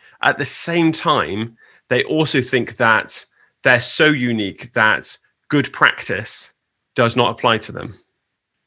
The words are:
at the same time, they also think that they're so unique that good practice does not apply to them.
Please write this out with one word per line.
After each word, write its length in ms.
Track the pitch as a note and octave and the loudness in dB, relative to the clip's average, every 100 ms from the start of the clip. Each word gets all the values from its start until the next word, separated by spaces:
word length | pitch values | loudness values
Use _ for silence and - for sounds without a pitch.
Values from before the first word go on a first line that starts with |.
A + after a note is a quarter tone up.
| _ _ | _ _
at 160 | C3+ - | -2 -2
the 60 | |
same 480 | C#3 - - E3+ D#3+ | -2 -2 0 2 2
time, 640 | D#3+ E3+ C#3 D#2 G2+ A#2 - _ _ _ | 0 0 0 0 -4 -8 -10 _ _ _
they 160 | B2 | -2
also 360 | - D#3 D3+ C#3+ | 0 0 0 0
think 360 | B2 B2+ A2+ G#2+ | 0 -2 -2 0
that 500 | A#2 A2 - - - _ _ _ | 2 2 0 -6 -8 _ _ _
they're 180 | C3+ B2 | 2 2
so 260 | - - D#3 | 2 2 2
unique 640 | D3+ B2 A2+ G2+ E2+ - | 2 0 -2 -4 -6 -8
that 460 | A#2+ A2 D#2+ - - _ _ _ | 0 2 2 -4 -10 _ _ _
good 240 | D3 - | -2 -2
practice 800 | - C#3 - - F#2 A#2+ - - _ _ _ _ | 2 0 2 -6 -6 -6 -6 -8 _ _ _ _
does 220 | - A#2 A#2 | 0 2 4
not 140 | A2+ | 0
apply 280 | - B2 A2 | 2 0 0
to 140 | - | -2
them. 260 | - F2+ - _ _ _ _ _ _ | -10 -12 -16 _ _ _ _ _ _